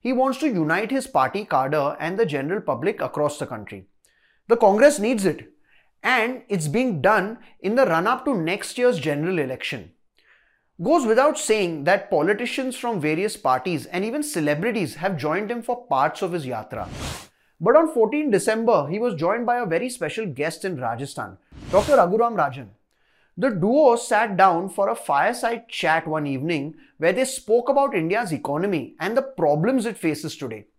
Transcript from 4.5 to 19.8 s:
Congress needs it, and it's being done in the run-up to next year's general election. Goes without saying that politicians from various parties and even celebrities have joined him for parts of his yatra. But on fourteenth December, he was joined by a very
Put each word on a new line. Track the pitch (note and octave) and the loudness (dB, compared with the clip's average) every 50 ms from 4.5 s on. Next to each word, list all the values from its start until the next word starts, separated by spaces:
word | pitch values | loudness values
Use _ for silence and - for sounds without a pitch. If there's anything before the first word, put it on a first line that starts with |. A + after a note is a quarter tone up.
| A3+ | 2
Congress | A#3 A#3 G3+ G3 G#3+ C4 D4 C#4+ D4 | 4 6 4 6 8 6 6 6 6
needs | G3 A3+ C4 A3 G3 | 0 0 0 2 0
it, | F#3+ D3+ - - - _ _ _ _ _ _ _ _ _ _ - | 0 0 -2 -8 -20 _ _ _ _ _ _ _ _ _ _ -2
and | G#3+ B3+ B3 A3 A#3 C4 B3 - _ | 0 2 2 0 -2 -4 -8 -8 _
it's | G3+ F#3 D3+ D3+ | -4 -4 -4 -2
being | C#3 A3 B3+ B3+ G#3 D#3 C3 | 0 0 0 0 -2 2 2
done | F#3 G#3+ G#3 F3+ G3+ A3+ A#3+ - - - - | 4 4 4 2 -2 -6 -10 -16 -20 -20 -8
in | - F#3 G#3+ | -4 -2 2
the | B3+ C4+ | 2 4
run-up | G#3 D#3+ E3 F3 G#3 B3 B3+ - | 4 4 2 2 0 0 0 0
to | G3+ F3+ | -2 -2
next | F3 D#3+ D#3 F3+ G#3 - - - - | 0 0 -2 -4 -4 -6 -10 -6 0
year's | B3 B3 B3 E3+ | 2 2 2 2
general | B2+ D#3 D3 C#3+ D3+ F3 F#3+ E3+ | -2 -2 -2 -2 -2 -2 0 -2
election. | C#3+ B2+ B2+ B2 - - - B2 F2 D#2+ _ _ _ _ _ _ _ _ _ _ _ _ _ _ _ _ _ _ E3+ | -2 -4 -4 -8 -8 -8 -8 -8 -12 -14 _ _ _ _ _ _ _ _ _ _ _ _ _ _ _ _ _ _ 0
Goes | G#3+ D#4 E4+ C4+ | 2 2 4 4
without | A3 A3 A3+ C4 D4 D#4 - | 4 4 4 4 4 2 0
saying | - - A3 G#3+ G3 F3 E3 D3+ C#3 | 0 0 2 2 2 -2 -2 -2 2
that | D#3+ F#3+ G3+ G3 - | 2 2 2 2 0
politicians | - D#3+ D3 F3 G#3 G#3 A#3+ A#3+ - - C4 C4 B3 | 0 2 2 2 0 0 -2 -6 -4 -4 -4 -4 -6
from | - - A#3+ A#3 F#3+ | -6 -4 -4 -4 -2
various | C#3+ D3+ D#3 D#3 F#3+ G#3+ - | 0 0 0 0 -2 -4 -4
parties | - - C#3 B2+ C3 - F#3 F3 D3 - | -4 0 0 0 0 0 -2 -4 -4 -4
and | - - F3+ G3 | -6 -6 -4 -4
even | A3 A3+ D4+ D4 | -4 -4 -4 -6
celebrities | D4 - F#3 D#3 D3 D3 D3 F3 A#3 A#3 A#3 F#3 C#3 G2+ | -4 -4 -2 0 0 0 0 -2 -2 -2 -2 -4 -4 -6
have | - E3 G3 G3 C#3+ | -4 -4 -4 -4 -2
joined | A#2+ D3+ D#3 F#3 G#3+ G3+ | -2 -2 -2 -2 -2 -4
him | A#3+ A#3+ | -6 -8
for | A#3 - B3 - - | -4 -6 -6 -6 -4
parts | - C#3 C3 C3+ D#3 D#3 - G3 | -2 0 2 2 2 0 -2 -4
of | F3+ E3+ | -4 -4
his | F3 D3 | -4 -4
yatra. | B2+ A#2+ A2 G#2+ - - A2 G2 E2 - - - C#2 - - - - _ _ _ _ _ _ | -4 -6 -6 -8 -8 -8 -8 -8 -8 -10 -10 -10 -10 -10 -10 -14 -20 _ _ _ _ _ _
But | D#3+ F#3+ B3+ | 2 6 6
on | D4+ E4+ D#4 D#4+ | 6 6 4 2
fourteenth | B3+ A3 G#3+ - D4 D4+ D4 | 2 2 2 2 -2 0 2
December, | G#3 F#3+ - - A3 A3+ A3+ A3+ A#3 F3 C#3+ | 0 2 2 0 0 0 2 2 2 2 2
he | C#3 E3+ G#3 | 0 -4 -2
was | A3+ B3 G#3 | -2 -4 -2
joined | D3+ D#3 F3 G#3 A#3 A#3+ | -2 -2 0 0 0 0
by | A3 A#3+ A#3+ | -2 -2 -2
a | - | 0
very | - D#3+ E3+ | -2 -2 -2